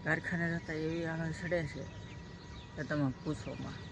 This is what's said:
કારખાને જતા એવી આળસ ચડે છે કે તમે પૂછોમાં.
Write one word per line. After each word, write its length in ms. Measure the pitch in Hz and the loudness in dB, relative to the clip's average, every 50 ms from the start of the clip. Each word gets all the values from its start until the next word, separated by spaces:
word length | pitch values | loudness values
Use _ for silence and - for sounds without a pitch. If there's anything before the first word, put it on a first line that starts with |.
| - | 4
કારખાને 540 | 156 156 151 - - - 170 170 170 165 170 | 4 4 4 4 2 2 2 4 4 2 0
જતા 160 | - - 160 | 0 0 0
એવી 320 | 156 160 160 165 170 170 | 0 2 2 2 2 0
આળસ 340 | 160 160 160 165 160 160 160 | 0 0 0 0 0 0 -2
ચડે 220 | 175 170 175 175 160 | 0 2 4 4 2
છે 200 | 143 - - - - - - - - - - - - - - - - - - - - - | 2 -2 -4 -6 -6 -8 -10 -10 -10 -10 -10 -10 -10 -12 -12 -10 -10 -10 -10 -10 -10 -4
કે 80 | - 151 | -4 -2
તમે 300 | 127 156 151 143 135 127 - - | 2 4 4 4 4 4 2 0
પૂછોમાં. 560 | 160 151 - - - 127 127 127 - - - - - | 0 0 0 -2 -6 -4 -4 -4 -4 -4 -6 -6 -8